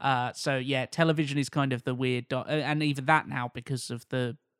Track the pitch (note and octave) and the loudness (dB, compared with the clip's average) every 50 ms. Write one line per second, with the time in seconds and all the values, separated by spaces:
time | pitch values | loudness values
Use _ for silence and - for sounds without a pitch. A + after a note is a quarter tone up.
0 | - C#3 C3 B2 B2 B2 - - - D3+ C#3 C3 B2+ C3 C#3 C3 B2+ - - - | 0 0 2 2 0 -2 -4 -4 -2 -2 -2 0 0 -2 -2 -2 -2 -2 0 2
1 | E3 D#3+ D#3+ D3+ D#3+ C#3 C#3+ C#3+ C#3 - - D3 C#3 C3+ B2+ A#2+ - C3 B2+ B2 | 4 4 4 2 0 0 0 0 -2 0 0 0 2 2 0 -2 -2 -2 -2 0
2 | C3 B2+ B2+ B2 B2 - C#3 B2+ A#2+ - C#3+ D#3 C3+ C3+ D3+ D3+ D#3 D3 C#3 C#3 | 0 0 0 0 -2 -2 -4 -4 -2 -2 -2 0 0 0 0 2 2 0 0 0
3 | C3 C#3+ D#3+ D#3 - - C3+ C3+ B2 A#2+ - B2+ - - C#3 B2 - - B2 A#2+ | 2 4 4 4 2 0 -4 -4 -6 -6 -8 -10 -6 -6 -6 -6 -4 -6 -8 -10
4 | - - - B2+ B2+ A#2+ A#2 - _ _ _ | -8 -4 -2 -2 -2 -2 -4 -8 _ _ _